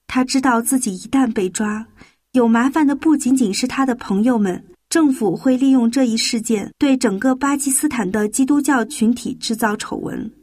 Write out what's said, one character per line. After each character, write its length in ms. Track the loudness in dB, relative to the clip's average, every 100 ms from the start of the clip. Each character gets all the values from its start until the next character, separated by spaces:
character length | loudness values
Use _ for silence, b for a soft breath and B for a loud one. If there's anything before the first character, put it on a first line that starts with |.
| -6
他 160 | -2
知 160 | 0 0
道 200 | 2 0
自 160 | 0 -2
己 200 | -2 -8
一 100 | -2
旦 260 | 0 0
被 160 | 0 -2
抓， 360 | -2 -4 -6 -10 b b b _
有 160 | 2 4
麻 200 | 4 2
烦 160 | 2
的 120 | 2 2
不 200 | 2 2
仅 200 | 2 2
仅 180 | 2
是 120 | -2 -4
他 200 | -2 -2
的 80 |
朋 300 | -2 -2 0
友 120 | 2 2
们， 280 | 0 -2 -8 -20 -4
政 240 | 2 2
府 240 | 2 -2 0
会 200 | 0 2
利 140 | 4
用 180 | 4 4
这 160 | 2
一 120 | 0 0
事 240 | -2 -4
件 320 | -2 -2 -4 -2
对 180 | 0 2
整 200 | 0 0
个 160 | 0 0
巴 200 | 0 -2
基 140 | -2
斯 180 | -2 -2
坦 220 | -2 -4
的 160 | -2 -2
基 180 | 0
督 160 | 2 2
教 240 | 2 0
群 300 | 0 0 0
体 200 | 0 -4
制 200 | -8 -6
造 220 | -2 -2 -4
丑 220 | -8 -8
闻。 340 | -8 -8 -10 -14